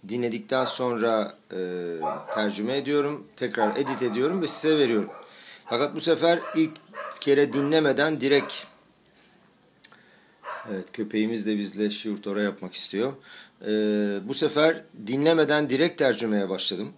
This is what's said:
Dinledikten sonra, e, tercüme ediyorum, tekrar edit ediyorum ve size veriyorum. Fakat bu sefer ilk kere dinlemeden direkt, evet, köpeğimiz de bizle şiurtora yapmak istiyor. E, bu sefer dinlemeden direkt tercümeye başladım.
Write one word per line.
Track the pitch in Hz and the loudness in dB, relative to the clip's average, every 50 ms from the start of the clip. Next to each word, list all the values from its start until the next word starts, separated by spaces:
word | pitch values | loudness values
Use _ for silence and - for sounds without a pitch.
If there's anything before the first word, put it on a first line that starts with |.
| - 95 | -8 -6
Dinledikten | 110 123 120 120 113 110 107 - 135 131 127 | -4 -2 -2 -2 -4 -6 -4 -2 0 0 0
sonra, | 127 - - 131 123 120 113 113 117 113 110 104 - - - _ _ | 0 -2 -2 -2 -2 0 2 2 2 2 2 0 -2 -6 -16 _ _
e, | 92 92 92 90 90 90 87 85 85 80 78 - - - - - - | -6 -6 -4 -4 -4 -6 -6 -6 -6 -4 -4 -6 -6 -6 -8 -6 -2
tercüme | 113 107 104 95 95 107 120 135 | 0 0 0 -2 -2 -4 -2 -2
ediyorum, | 143 131 135 147 147 139 143 147 143 - - _ | -2 -2 0 0 0 0 0 -4 -8 -12 -18 _
tekrar | - 131 113 107 120 110 107 107 | -6 -6 -4 0 0 0 0 0
edit | 127 139 139 127 107 | -2 -2 -2 -2 -2
ediyorum | 123 120 104 120 131 151 180 190 | -2 -2 0 0 0 0 0 -2
ve | 165 | -2
size | 143 - - - 156 156 | -2 -4 0 2 2 4
veriyorum. | 151 139 117 113 107 95 - - - - - - - - - - - - | 4 4 4 4 0 0 -2 -10 -18 -20 -20 -20 -20 -20 -20 -20 -20 -6
Fakat | - 120 120 143 143 - | -4 0 0 0 0 -2
bu | 156 | -4
sefer | - 165 160 123 151 170 170 165 - - - | 0 0 2 4 4 4 4 4 0 -2 0
ilk | 160 160 156 - - - - - - - - - - | 0 0 0 -2 -14 -20 -18 -16 -14 -14 -12 -12 -4
kere | - 143 139 143 143 131 117 | 2 4 6 6 4 4 2
dinlemeden | 143 143 143 156 160 156 143 127 117 147 160 156 135 | -2 0 2 2 4 4 4 2 2 2 0 0 0
direkt, | 127 135 143 139 135 - - - - - - _ _ _ _ _ _ _ _ - _ _ _ _ _ _ _ _ _ _ _ _ - - - - _ _ _ _ _ _ _ _ - - - - - 113 | 2 4 4 4 4 0 -10 -12 -14 -16 -20 _ _ _ _ _ _ _ _ -20 _ _ _ _ _ _ _ _ _ _ _ _ -20 -20 -20 -20 _ _ _ _ _ _ _ _ -14 -12 -12 -12 -10 -8
evet, | 104 95 92 - - | -8 -8 -8 -10 -6
köpeğimiz | - 107 107 113 107 110 110 117 110 98 | -6 -6 -2 0 0 0 0 0 -2 -2
de | 107 107 | -2 -2
bizle | 104 104 95 98 98 107 104 | -2 -4 -6 -2 -2 -2 -2
şiurtora | 104 - - 110 104 104 - 104 98 104 | -2 -4 -6 -6 -6 -6 -6 -6 -2 -2
yapmak | 104 101 101 - 95 90 - | -2 -2 -4 -6 -12 -12 -10
istiyor. | - - - - 101 117 135 139 135 - - - - - - _ _ | -10 -10 -6 -2 -2 -2 -2 -4 -8 -18 -20 -20 -20 -20 -20 _ _
E, | 90 104 107 107 107 107 104 104 104 101 101 98 92 | -4 -2 0 0 2 2 2 0 0 0 -2 -4 -6
bu | 113 139 | -6 -2
sefer | - 160 147 - 147 156 160 165 - - - - - 107 | 0 0 2 4 4 4 4 4 0 -8 -18 -20 -14 -8
dinlemeden | 104 127 139 147 160 165 160 151 135 151 151 156 127 | -4 -2 2 4 4 6 6 4 4 4 2 2 2
direkt | 127 135 165 175 - | 2 2 2 2 2
tercümeye | - 147 131 113 107 117 110 107 104 98 90 | 2 2 2 2 2 0 0 0 0 0 0
başladım. | 95 92 - - 101 90 110 139 - | -2 -2 -2 -4 -4 -4 -8 -10 -12